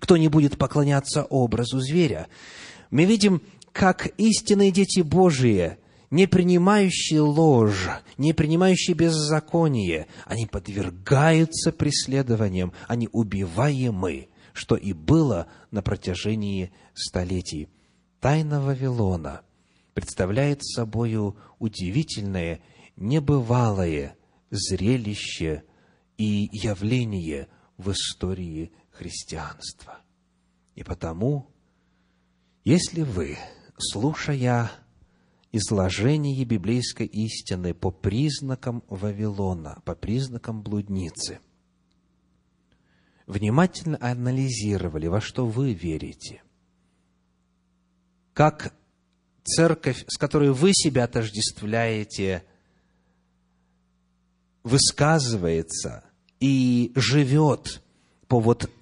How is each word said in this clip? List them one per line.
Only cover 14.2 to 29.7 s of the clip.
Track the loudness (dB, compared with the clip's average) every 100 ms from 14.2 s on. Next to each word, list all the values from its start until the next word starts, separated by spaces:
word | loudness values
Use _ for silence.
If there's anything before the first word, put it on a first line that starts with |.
| -12 _ -20
что | -10 -2
и | -2 -2
было | -4 2 4 4 0 -4 -14 _
на | -6
протяжении | -4 -4 -4 -4 -2 -2 -2 -4 -6 -10 _
столетий. | -12 -6 -4 -4 -4 -6 -10 -12 _ _ _ _ _
Тайна | 0 0 0 -2
Вавилона | -2 -2 -2 0 0 0 -6 -12 -18 _ _ _ _
представляет | -10 -8 -4 -2 0 0 -2
собою | -6 -6 -4 -2 -2 -2 -4 -6 -16 -8
удивительное, | -8 -6 -4 -2 -4 -4 -6 -4 -4 -6 _ _ -20 -10
небывалое | -4 -2 2 0 2 2 2 2 0 -2 -6 -12 _ _ -12
зрелище | -8 -4 -2 0 0 -2 -8 -8 -6 -6 -6 -10 _ _ _ _ -4
и | -2 0 -2
явление | -4 -6 -4 -2 -2 -2 -6 -6 -8 -10 _ _ -10
в | -6
истории | -4 -6 -6 -6 -6 -8 -10 -10 _ _
христианства. | -16 -14 -14 -14 -14 -14 -14 -18